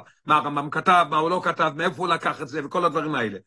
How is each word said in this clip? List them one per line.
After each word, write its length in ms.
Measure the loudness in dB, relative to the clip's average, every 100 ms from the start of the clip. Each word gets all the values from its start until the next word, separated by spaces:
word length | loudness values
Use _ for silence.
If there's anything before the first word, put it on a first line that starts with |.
| -2 _ 0
מה 100 | 2
הרמב"ם 340 | 2 -4 -4
כתב, 360 | -2 4 4 6
מה 80 | 2
הוא 120 | 2
לא 120 | 0
כתב, 280 | -2 0 0 0
מאיפה 200 | -4 -2
הוא 100 | -2
לקח 340 | 0 -2 -4
את 60 | -8
זה, 180 | -8 -4
וכל 200 | 0 0
הדברים 300 | 0 -2 -2
האלה. 220 | -2 -6